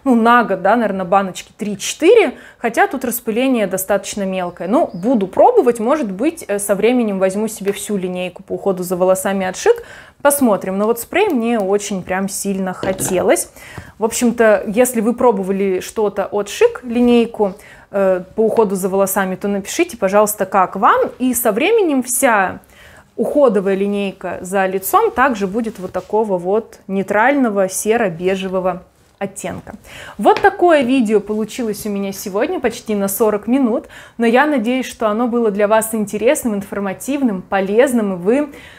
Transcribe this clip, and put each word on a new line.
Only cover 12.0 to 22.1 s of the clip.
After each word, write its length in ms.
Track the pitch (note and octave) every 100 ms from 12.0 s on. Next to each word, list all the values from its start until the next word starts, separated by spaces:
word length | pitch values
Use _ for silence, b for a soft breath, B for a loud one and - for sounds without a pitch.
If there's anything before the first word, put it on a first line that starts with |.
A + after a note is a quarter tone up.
прям 240 | - F#3 G3
сильно 460 | - G3 G3 F#3
хотелось. 760 | F3+ F#3+ F#3+ - F3+ F#3+ E4+ - B B B B -
В 60 |
общем-то, 640 | A3 - A#3+ A#3+ A3 F#3+ G#3+
если 320 | G#3 B3 A#3
вы 140 | G#3+
пробовали 640 | A#3+ B3 G3 F#3 G3 G3 F#3
что-то 460 | - A3+ G#3 G3 -
от 220 | G#3 G3+
Chic, 320 | - A#4 -
линейку, 680 | B3+ A#3+ A#3+ A#3+ A#3 A3+ G3 F3+ B B B
э, 320 | G3 F#3+ F3+ F3+ -
по 60 |
уходу 340 | A3 A3+ G#3 G3
за 140 | F#3+
волосами, 460 | G3 G3 G3+ F#3+ F#3
то 120 | G3+
напишите, 480 | G3+ G3 - F4 -
пожалуйста, 500 | F#3+ G#3 G#3 - F#3+
как 300 | G3+ F3+ F#3+
вам. 340 | B3+ B4 A#4+ -
И 140 | B3+
со 180 | A#3 A#3
временем 520 | G#3 F4 A4+ E4+ C4+
вся 560 | A#3+